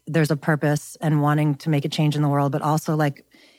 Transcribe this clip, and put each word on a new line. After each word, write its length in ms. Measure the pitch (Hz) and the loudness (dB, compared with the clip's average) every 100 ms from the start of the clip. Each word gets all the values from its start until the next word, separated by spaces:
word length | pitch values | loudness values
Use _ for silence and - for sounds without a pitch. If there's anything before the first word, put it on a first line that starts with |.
| - | -4
there's 240 | 160 151 | 0 0
a 60 | 151 | 0
purpose 600 | - 151 151 147 - - | 0 0 0 -2 -4 -6
and 220 | 160 151 | 0 2
wanting 340 | 147 151 151 139 | 2 2 0 0
to 140 | 160 | 0
make 140 | 147 | -2
a 40 | 151 | -2
change 260 | - 151 | 0 0
in 80 | 147 | 2
the 60 | 147 | 0
world, 240 | 143 143 | 2 0
but 100 | 147 | 0
also, 320 | 147 156 - | 0 -2 0
like, 300 | 156 147 - - - - | 0 0 -4 -16 -20 -20